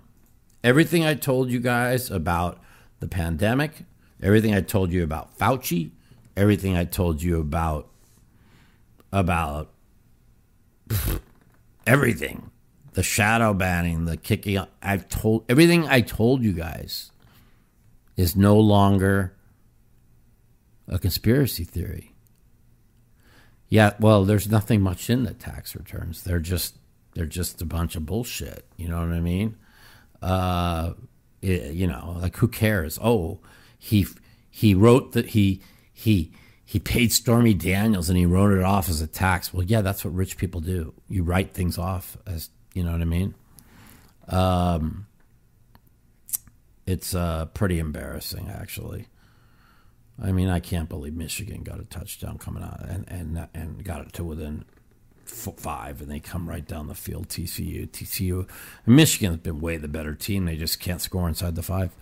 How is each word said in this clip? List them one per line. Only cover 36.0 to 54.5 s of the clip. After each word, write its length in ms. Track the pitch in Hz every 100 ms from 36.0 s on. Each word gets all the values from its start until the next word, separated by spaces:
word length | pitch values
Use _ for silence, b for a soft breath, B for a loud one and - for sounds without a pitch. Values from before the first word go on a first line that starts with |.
| 110 101 80 b b b
he 160 | - 107
paid 320 | - 127 117
Stormy 440 | - - 117 117 92
Daniels 520 | 90 95 110 101 85
and 100 | 90
he 80 | 87
wrote 260 | 90 101
it 120 | 95
off 240 | 92 98 92
as 140 | 78
a 60 | 80
tax. 440 | - 95 87 -
Well, 120 | 92
yeah, 180 | 87 113
that's 240 | 95 98 95
what 80 |
rich 240 | 90 92 -
people 240 | 90 90
do. 320 | 82 92 80 - -
You 140 | 95
write 300 | 82 90 98
things 260 | - 90 80
off 380 | 90 92 - - -
as, 240 | 82 - _ _ 92
you 80 |
know 80 | 87
what 100 | 85
I 40 | 82
mean? 280 | 85 98 - _ b b b b b b b -
Um, 800 | 90 92 90 87 85 78 98 104 _ _ _ _ _ _ - _ _ _ _ - - - _ _ _ -
it's, 300 | 90 - 92
uh, 300 | 85 80 80
pretty 340 | - 101 85
embarrassing, 680 | 76 73 67 69 - - -
actually. 600 | - - - - - 113 b b b b b b b b b _ -
I 100 | 92
mean, 160 | 92 92
I 140 | 87
can't 260 | - 87 80
believe 260 | 90 71
Michigan 500 | 82 78 - 98 -
got 180 | - -
a 20 |
touchdown 540 | - - - - - -
coming 260 | - 87
out 160 | 87 - -
and, 180 | 92 -
and, 400 | 90 78 80 -
and 300 | 80 80 -
got 160 | 95 76
it 140 | 73
to 100 | -
within 400 | 85 78 76